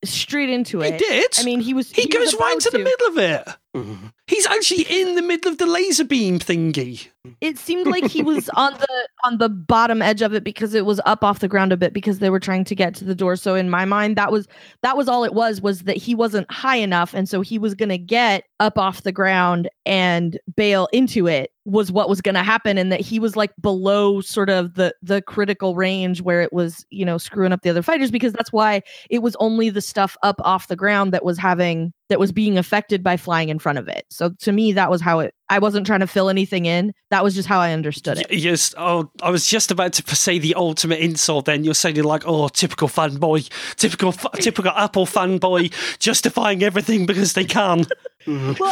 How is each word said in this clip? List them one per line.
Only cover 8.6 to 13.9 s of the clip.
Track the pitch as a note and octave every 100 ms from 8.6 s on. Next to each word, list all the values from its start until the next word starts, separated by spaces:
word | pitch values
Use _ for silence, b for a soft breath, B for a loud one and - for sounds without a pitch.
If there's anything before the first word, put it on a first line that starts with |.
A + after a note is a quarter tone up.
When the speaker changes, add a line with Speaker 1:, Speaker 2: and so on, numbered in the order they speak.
| C4+
Speaker 1:
the, | C#4 C4+ B3+ - -
on | B3 A#3
the | A3+
bottom | G3+ D#3 A3+ A#3 A3+
edge | G3 G#3+
of | A3
it | G#3+
because | G#3+ - G#3+
it | G#3+ G3+
was | G#3 -
up | G#3+
off | G3+ G3+
the | F#3+
ground | G3+ F#3+
a | F3+
bit | F3+
because | G#3 G3+ F#3+
they | G3
were | F#3+
trying | F#3 F#3 F#3
to | F#3+
get | F3+ -
to | F#3+
the | F#3
door. | F#3+ F3+
So | G3+ F#3+
in | F#3
my | F3
mind, | F#3+